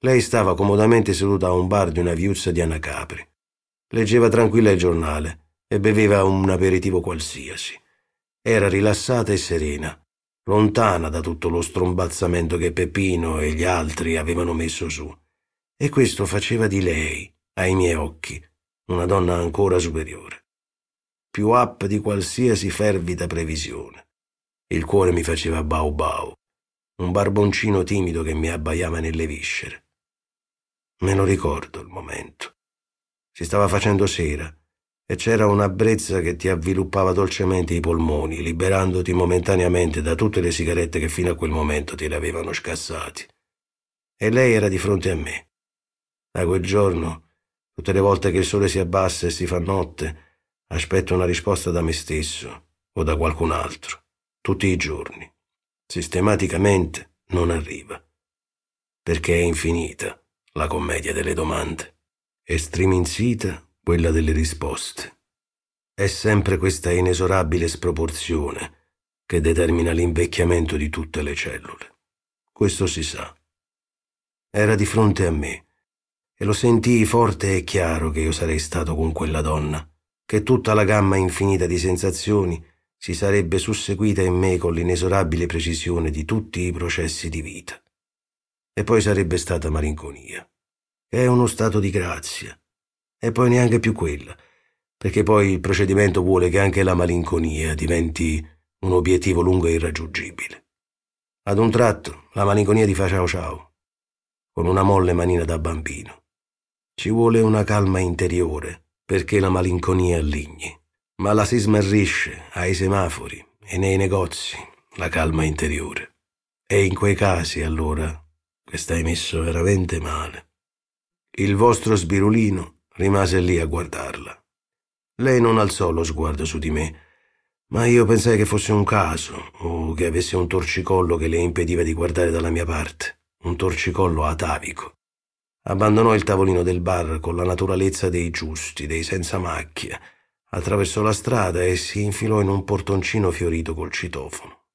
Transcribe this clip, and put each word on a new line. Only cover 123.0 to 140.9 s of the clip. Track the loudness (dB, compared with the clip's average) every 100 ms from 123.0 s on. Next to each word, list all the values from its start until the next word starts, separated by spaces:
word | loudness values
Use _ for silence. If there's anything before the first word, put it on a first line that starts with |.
| 2 2 2 2
lì | 2 0
a | 0
guardarla. | -4 -6 -10 -10 -12 -14 -18 _ _ _ _ _ _ _ -2
Lei | 2 4
non | 6 4
alzò | 2 0 0
lo | 0
sguardo | -2 -2 -4 -2
su | -4 -4
di | -4
me, | -2 -4 -8 _ _ _ _ _ _ _
ma | 0 6
io | 6
pensai | 6 4 4 4
che |
fosse | 2 0 2
un | 2
caso | 2 2 0 -2 -8 -12 -16 -10
o | -8 -4 -4
che | -2 0
avesse | 0 -2 -2
un | 0
torcicollo | -2 -2 -4 0 2 2 0
che | 0
le | 0
impediva | 0 0 0 0
di | 0
guardare | 0 -2 0 0
dalla | 0 -2
mia | -2 -2
parte, | -4 -6 -8 -12 -12 _ _
un | -8 -2
torcicollo | -2 -2 -4 0 0 2
atavico. | -2 -2 -4 -4 -8 -12 -16 _ _ _ _ _ _ _
Abbandonò | -6 2 4 6 4
il | 4
tavolino | 2 2 4 2
del | 2 0
bar | 0 -2 -2 -4
con | -4 -2
la |
naturalezza | -2 0 0 2 0 0 -2
dei | -2 -4
giusti, | -6 -8 -8 -10 -10 -8
dei | -6
senza | -4 -6 -4 -4
macchia, | -4 -6 -10 -12 -12 -12 -18 _ _ _ _
attraversò | -6 -2 0 0